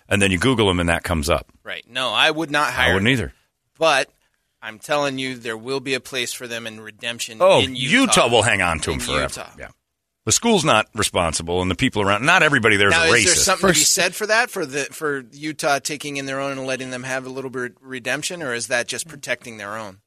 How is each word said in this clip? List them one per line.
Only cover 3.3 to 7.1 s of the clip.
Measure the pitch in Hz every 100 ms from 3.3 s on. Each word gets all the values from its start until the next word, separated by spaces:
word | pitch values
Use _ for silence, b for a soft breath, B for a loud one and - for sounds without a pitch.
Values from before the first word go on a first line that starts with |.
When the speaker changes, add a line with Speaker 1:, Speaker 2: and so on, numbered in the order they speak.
| - _ _ _ -
Speaker 2:
But | 160 165 151 _ _ _ _ _
I'm | 113 107
telling | - 147 143 131
you, | 131
there | 127 120 113
will | 117 135
be | 131
a | 127
place | - 131 120
for | - 123
them | 117 113
in | 110
redemption | 107 107 120